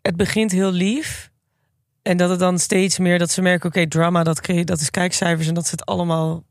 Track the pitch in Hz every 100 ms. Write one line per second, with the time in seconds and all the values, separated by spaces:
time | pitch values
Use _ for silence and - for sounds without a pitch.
0 | - 175 202 220 220 185 190 180 190 269
1 | 320 - - _ _ _ _ _ _ _
2 | - 175 180 180 180 180 - 190 190 -
3 | 180 175 170 - 185 180 175 185 165 160
4 | 170 175 165 156 - 175 170 170 147 190
5 | 180 - 175 165 160 170 156 165 - 185
6 | 170 160 160 165 -